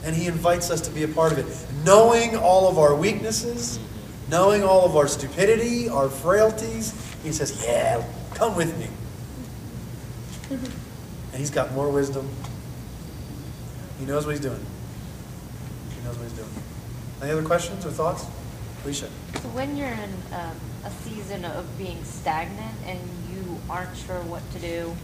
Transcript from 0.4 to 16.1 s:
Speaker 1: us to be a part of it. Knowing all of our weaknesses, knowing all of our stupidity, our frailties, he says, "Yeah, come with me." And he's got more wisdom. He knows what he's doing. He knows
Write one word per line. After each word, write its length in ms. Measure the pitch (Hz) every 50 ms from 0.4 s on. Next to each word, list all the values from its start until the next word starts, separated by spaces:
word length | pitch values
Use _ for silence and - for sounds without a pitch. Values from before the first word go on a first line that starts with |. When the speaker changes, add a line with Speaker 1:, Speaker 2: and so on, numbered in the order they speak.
| - 175 175 175 - -
Speaker 1:
us 120 | 175 156
to 100 | - -
be 100 | - 156 156
a 40 | 151
part 240 | - 165 160 160
of 80 | 151 135
it. 60 | 127 - - - - - 127 143 151
Knowing 520 | 175 196 214 226 233 233 233 233 226 220 220
all 320 | 165 175 185 190 190 185
of 80 | 180 160
our 180 | 151 147 147
weaknesses, 840 | 147 165 202 226 214 214 220 220 - - 240 240 240 233 - - - - - - - - - - - - -
knowing 340 | 151 170 185 196 208 208 202
all 220 | 190 190 190 185
of 100 | 175 156
our 120 | 156 143 139
stupidity, 840 | - - 135 131 - 160 190 196 226 220 233 240 240 240 240 233
our 200 | - 139 139 135
frailties, 840 | 135 - - 165 190 208 220 220 220 - 220 226 226 226 220 - - - - - - - -
he 80 | 156
says, 280 | - - 147 - - - 110
"Yeah, 380 | 117 120 117 - - 120 117 - - - - - - -
come 200 | - 214 233 208
with 220 | 175 165 160 - -
me." 100 | - 117 - - - - - - - - - - - - - - - - - - - - - - - - - - - - - - - -
And 840 | 277 254 269 262 - - - - - - - - - - - - - 127
he's 120 | 143 139
got 220 | - 143 127 120 127
more 160 | 135 143 143
wisdom. 400 | 139 143 139 135 135 139 135 131 - - - - - - - - - - - - - - - - - - - - - - - - - - - - - - - - - -
He 60 | 135
knows 200 | 131 139 147 151 151
what 40 | 147
he's 60 | 143
doing. 220 | 135 131 120 - - - - - - - - - - - - - - - - - - - - - - - - - - - - -
He 80 | 120
knows 120 | 120